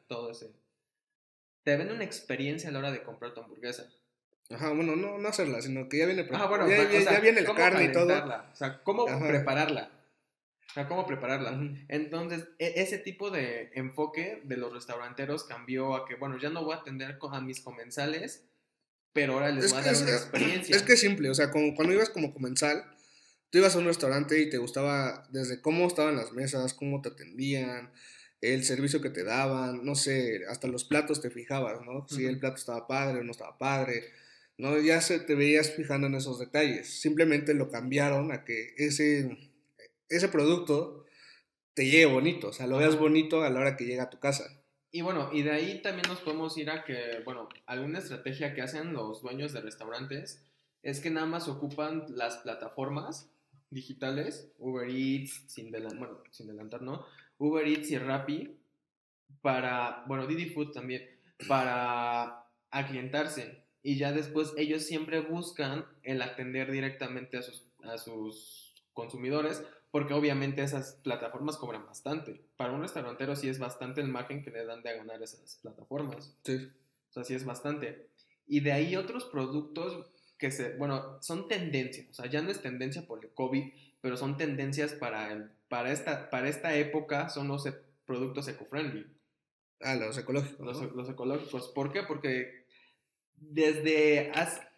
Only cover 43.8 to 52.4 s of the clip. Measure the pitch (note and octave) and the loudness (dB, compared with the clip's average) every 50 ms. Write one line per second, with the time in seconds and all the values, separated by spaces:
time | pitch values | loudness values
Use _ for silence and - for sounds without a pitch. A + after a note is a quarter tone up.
43.8 | A#2+ A#2+ B2 B2+ B2+ - - - - C#3 C#3 - - - - - _ _ _ _ | -4 -4 -2 -2 -4 -4 -6 -2 0 0 0 0 -4 -8 -14 -20 _ _ _ _
44.8 | _ _ - E3+ E3+ F3+ F#3 D#3+ C#3 C#3+ D3+ D3+ C#3+ D3+ D3+ D3+ E3 F#3 G3 F#3+ | _ _ -6 -4 -2 0 0 0 -2 0 0 0 2 2 2 0 0 -2 -4 -4
45.8 | - G3+ F#3+ F3+ F3+ F3 F#3 F3+ - D#3 D#3 D#3+ D#3+ D#3+ D#3 D#3+ D3+ D3+ D#3 D#3+ | -4 -6 -4 -2 -4 -4 -4 -6 -6 -6 -4 -4 -4 -4 -4 -4 -4 -4 -4 -6
46.8 | D#3 - C3 B2 A#2+ A#2 A#2 A2+ A#2 B2+ B2+ A#2+ A2+ - - - _ - B2 B2+ | -6 -6 -6 -6 -6 -6 -6 -8 -8 -8 -10 -10 -10 -14 -16 -20 _ -8 -6 -6
47.8 | C3+ D3 D#3+ F#3 F#3 - B2+ A#2+ - C3+ C3 C#3 D#3 C#3+ C#3+ C3+ B2+ C3 - D3+ | -4 -4 -4 -6 -6 -8 -10 -8 -8 -8 -6 -4 -4 -4 -4 -4 -6 -6 -6 -6
48.8 | D#3 E3+ D#3+ B2+ A2 G#2+ A2 A2 - B2+ B2+ C3+ D3 D3+ C#3 A#2 G#2+ G#2+ G#2+ - | -6 -6 -4 -6 -6 -6 -8 -10 -10 -10 -8 -6 -6 -6 -8 -8 -10 -12 -14 -12
49.8 | A2 A2 A#2 B2 C3+ C#3 C3+ C#3+ E3 - - - _ _ _ _ _ _ _ _ | -12 -10 -10 -10 -10 -8 -10 -10 -10 -12 -16 -18 _ _ _ _ _ _ _ _
50.8 | - C#3+ C#3 C#3+ - E3+ D#3+ D#3+ D#3+ D#3+ E3 E3+ E3 D3+ C3+ C#3 D3 C#3+ - - | -8 -6 -6 -4 -4 -2 -2 -2 -2 -2 -4 -4 -4 -6 -6 -6 -6 -8 -4 -4
51.8 | D3+ D#3 D#3+ D#3+ - - A#2+ B2 A#2 A#2+ - - | -4 -4 -4 -6 -6 -8 -6 -4 -4 -4 -4 -6